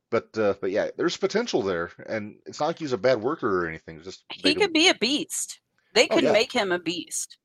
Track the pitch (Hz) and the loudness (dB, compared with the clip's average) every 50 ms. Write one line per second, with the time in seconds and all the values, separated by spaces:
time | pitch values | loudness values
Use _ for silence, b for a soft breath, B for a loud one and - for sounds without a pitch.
0 | _ _ - 113 110 - - 113 107 101 95 - - 98 95 104 85 - - - | _ _ -2 -2 -2 -2 -2 0 2 2 2 0 -2 -2 0 0 0 0 -2 -2
1 | 135 175 - - - 190 - 208 247 233 - 156 107 98 92 82 85 87 - - | -2 -2 0 -2 -2 -2 0 -2 -2 0 -2 -2 0 0 -2 -2 -4 -6 -10 -14
2 | - - 107 110 104 107 - - _ - 113 - 147 156 170 - 160 139 123 101 | -10 -6 -6 -6 -6 -8 -12 -16 _ -16 -6 -4 -4 -4 -4 -4 -4 -4 -2 0
3 | 95 127 131 110 104 131 160 160 - 113 95 90 87 82 80 82 - - 80 78 | 2 2 2 2 0 -2 -2 -2 -2 0 0 0 0 -2 -6 -10 -12 -16 -16 -16
4 | 82 95 - - _ - - - - - - - 427 381 320 311 330 370 - - | -16 -16 -18 -18 _ -16 -10 -2 0 0 2 2 2 2 4 4 4 4 4 2
5 | 208 240 294 277 - - - - - - - - _ _ _ _ _ _ - 214 | 0 -2 -2 -4 -4 -6 -6 -8 -8 -8 -10 -16 _ _ _ _ _ _ 2 2
6 | 285 - 233 - - 151 160 - - - - 247 208 190 175 180 175 160 180 170 | 2 4 4 4 4 4 4 4 2 2 0 -2 0 0 -2 -2 -2 -4 -6 -6
7 | - - - - - - - - _ | -8 -8 -8 -8 -8 -8 -12 -20 _